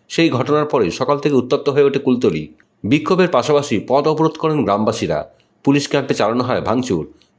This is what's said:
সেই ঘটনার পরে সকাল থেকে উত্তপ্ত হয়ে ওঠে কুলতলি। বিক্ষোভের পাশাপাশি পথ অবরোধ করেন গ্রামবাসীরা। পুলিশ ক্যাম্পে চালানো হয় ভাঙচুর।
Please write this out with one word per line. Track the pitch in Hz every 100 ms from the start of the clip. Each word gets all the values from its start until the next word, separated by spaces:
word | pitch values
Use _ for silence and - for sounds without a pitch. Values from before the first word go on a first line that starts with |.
| _
সেই | - 165
ঘটনার | 123 127 151 151
পরে | 139 92
সকাল | - 131 143
থেকে | 151
উত্তপ্ত | 135 123 143 143
হয়ে | 139
ওঠে | 143 139
কুলতলি। | 135 123 117 78 76 - _ _
বিক্ষোভের | 98 147 151 180 180
পাশাপাশি | 131 120 147 143 104 -
পথ | 135 151
অবরোধ | 156 160 -
করেন | 160 156
গ্রামবাসীরা। | 98 104 107 110 92 76 - _ _ _
পুলিশ | - 143 143
ক্যাম্পে | 143 131
চালানো | 131 107 120
হয় | 127 101
ভাঙচুর। | 92 123 123 85 73 - _